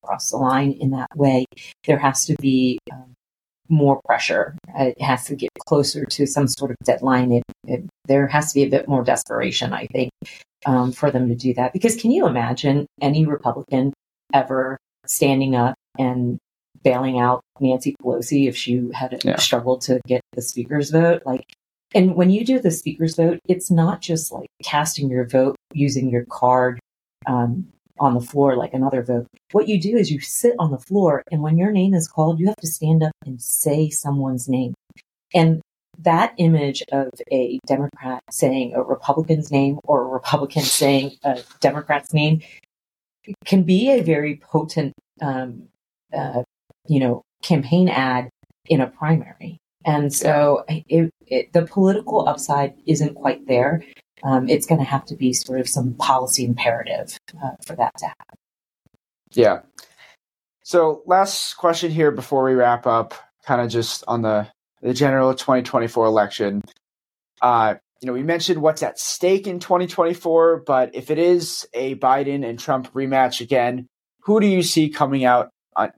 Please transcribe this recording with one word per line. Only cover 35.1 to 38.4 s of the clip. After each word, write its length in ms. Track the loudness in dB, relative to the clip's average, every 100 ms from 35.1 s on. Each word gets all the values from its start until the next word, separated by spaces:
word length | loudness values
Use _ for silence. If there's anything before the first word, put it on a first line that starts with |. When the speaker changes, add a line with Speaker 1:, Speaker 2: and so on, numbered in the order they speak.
| _ _
Speaker 1:
And 300 | 2 4 2 -4 _ _ -2
that 340 | 2 2 0 2
image 460 | 4 4 2 -4 -4
of 200 | -2 -4 -8 -4
a 300 | -2 -2 -4 -2
Democrat 520 | -2 -2 -8 -10 -10 -10
saying 420 | -2